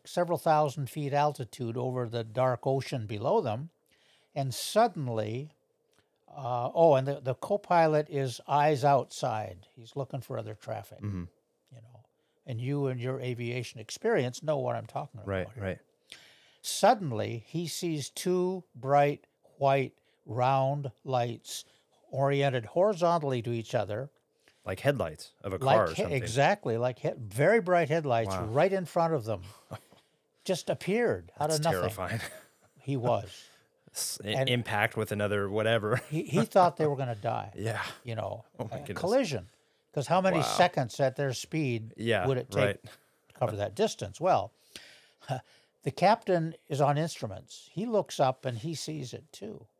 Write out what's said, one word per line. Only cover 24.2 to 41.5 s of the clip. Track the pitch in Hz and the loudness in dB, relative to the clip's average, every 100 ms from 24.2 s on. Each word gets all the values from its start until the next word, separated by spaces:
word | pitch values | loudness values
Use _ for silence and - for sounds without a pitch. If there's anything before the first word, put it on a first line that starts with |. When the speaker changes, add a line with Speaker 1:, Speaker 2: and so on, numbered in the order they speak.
| _ _ _ _ - | _ _ _ _ -8
Speaker 2:
Like | 95 | 0
headlights | 135 139 82 78 - _ | 0 0 -2 -6 -16 _
of | 101 | -8
a | 95 | 0
Speaker 1:
Like | 131 110 | 4 4
Speaker 2:
car | 87 | 4
or | |
Speaker 1:
he-, | 80 | 0
Speaker 2:
something. | 220 139 | -2 -2
Speaker 1:
exactly, | 110 117 151 202 139 113 | -2 2 2 2 -2 -2
like | 123 123 | -2 -2
he-, | 156 143 | -6 -6
very | 107 107 156 233 | -8 2 4 4
bright | 180 175 143 | 4 2 2
headlights | 165 147 117 107 95 | 0 2 2 2 -2
Speaker 2:
Wow. | 98 | 0
Speaker 1:
right | 127 185 | 2 2
in | 190 175 | 2 -2
front | 175 165 | 0 2
of | 156 107 | 0 -2
them. | 101 92 - - | -6 -8 -20 -18
Speaker 2:
<laughs> | - _ - _ _ _ _ | -18 _ -20 _ _ _ _
Speaker 1:
Just | - 180 - | -4 -4 -2
appeared | 151 - 220 233 95 85 - | -4 -2 0 2 0 -6 -4
out | 151 | -2
Speaker 2:
That's | 156 | 0
Speaker 1:
of | 165 | 0
nothing. | 92 | 0
Speaker 2:
terrifying. | 92 101 92 113 - - - | -2 -4 -4 -4 -6 -14 -20
<laughs> | _ _ _ | _ _ _
Speaker 1:
He | - 135 | -6 -2
was. | 120 107 95 - - _ _ _ _ - | 0 0 -2 -14 -20 _ _ _ _ -8
Speaker 2:
S-, | - - 104 | -6 -6 -2
i-, | |
Speaker 1:
And | 110 131 | 0 2
Speaker 2:
impact | 123 113 107 110 110 | 2 2 0 0 0
with | 107 | -2
another | 104 104 101 101 | -2 0 0 0
whatever. | 104 110 117 104 123 - | 0 2 2 2 -2 -2
<laughs> | |
Speaker 1:
he, | 156 | -6
he | - 170 226 | -2 0 4
thought | 196 180 - | 6 4 4
they | 151 | 0
were | 135 | 0
gonna | 127 110 | -4 -4
die. | 117 113 101 - | -4 -4 -6 -6
Speaker 2:
Yeah. | 107 107 - - | -6 -4 -8 -10
Speaker 1:
You | 123 110 | -10 -6
know, | 101 101 - - | -6 -8 -12 -12
Speaker 2:
Oh | 107 | -10
my | 113 | -8
Speaker 1:
a | |
Speaker 2:
goodness. | - 95 | -8 -4
Speaker 1:
collision. | 175 254 214 120 92 _ _ _ _ | 0 2 0 -4 -8 _ _ _ _
'Cause | - 131 | -6 2
how | 175 | 2
many | 190 170 | 4 2
Speaker 2:
Wow. | 123 - | 2 4
Speaker 1:
seconds | 120 - 127 - | 4 4 -2 0
at | 135 127 | 0 2
their | 139 | -2
speed | 120 - | -4 -4